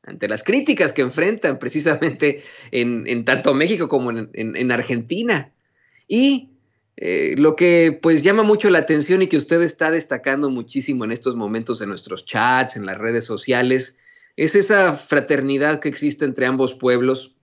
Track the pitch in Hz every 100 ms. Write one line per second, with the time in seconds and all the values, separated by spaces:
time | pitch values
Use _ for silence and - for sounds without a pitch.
0 | - - - 110 - 254 311 240 165 -
1 | 127 151 175 220 156 131 123 156 156 147
2 | 160 120 147 143 - - - 127 120 117
3 | - 120 113 127 - 135 170 196 165 139
4 | 123 113 110 - 113 85 127 120 123 120
5 | 113 175 233 165 139 _ _ _ _ _
6 | _ 226 277 269 - _ _ _ _ -
7 | - 90 76 - 156 156 175 170 165 147
8 | 165 160 165 214 214 208 208 170 156 156
9 | 147 185 185 151 - 165 165 - 160 165
10 | 160 123 143 139 143 123 117 135 127 131
11 | 110 113 131 120 104 113 113 110 101 90
12 | - 90 - 110 120 127 127 - 98 95
13 | 110 117 117 107 - 123 127 131 131 _
14 | _ _ _ - 156 202 196 202 185 143
15 | - 147 - 143 139 139 147 151 151 147
16 | 147 147 143 131 127 131 127 - 127 123
17 | 127 131 - _